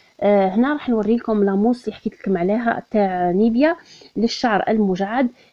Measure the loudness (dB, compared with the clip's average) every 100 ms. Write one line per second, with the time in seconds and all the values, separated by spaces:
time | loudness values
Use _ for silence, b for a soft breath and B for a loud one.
0 | b b 2 2 2 2 0 -2 -2 -2
1 | 0 0 0 0 2 2 2 0 -6 -8
2 | -10 -8 -4 -2 0 -2 -2 -4 -4 -2
3 | 0 0 0 2 2 2 0 0 B B
4 | B -4 -4 -2 0 0 0 0 0 0
5 | -2 -2 -2 b b